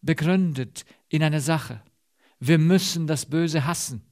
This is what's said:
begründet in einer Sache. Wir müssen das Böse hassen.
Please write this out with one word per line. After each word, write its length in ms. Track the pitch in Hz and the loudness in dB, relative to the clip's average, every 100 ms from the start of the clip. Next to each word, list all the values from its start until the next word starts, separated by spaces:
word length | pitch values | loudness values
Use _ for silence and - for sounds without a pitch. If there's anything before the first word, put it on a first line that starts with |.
begründet 840 | 143 156 156 190 185 135 123 - - _ _ | -2 0 2 2 0 -2 -8 -10 -20 _ _
in 160 | 156 | 0
einer 180 | 156 151 | 2 0
Sache. 400 | 139 160 - 113 - _ _ _ _ _ | 0 -2 -4 -14 -16 _ _ _ _ _
Wir 200 | 127 160 | 2 4
müssen 480 | 160 185 190 170 160 | 6 4 2 -4 -2
das 180 | 156 - | -4 -2
Böse 400 | 156 170 156 139 | -2 0 0 -2
hassen. 380 | 170 - 123 - | -4 -6 -10 -16